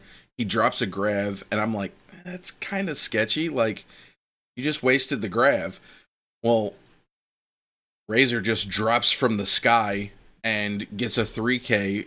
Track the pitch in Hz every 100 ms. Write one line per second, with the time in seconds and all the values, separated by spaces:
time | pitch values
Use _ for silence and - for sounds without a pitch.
0 | - - _ - 107 110 120 - 110 95
1 | 104 101 101 98 - 107 110 107 95 -
2 | _ - 180 180 - - - 196 190 139
3 | - 110 113 156 165 135 113 107 - -
4 | - _ _ _ _ - 143 - 131 135
5 | - 127 101 107 135 117 87 - - -
6 | _ _ _ _ 117 113 104 - _ _
7 | _ _ _ _ _ _ _ _ _ _
8 | - 113 131 117 101 110 104 98 110 117
9 | - - 123 107 98 - 117 117 104 101
10 | 101 - - _ 113 107 104 101 104 101
11 | 120 - 104 - 113 123 - 104 98 101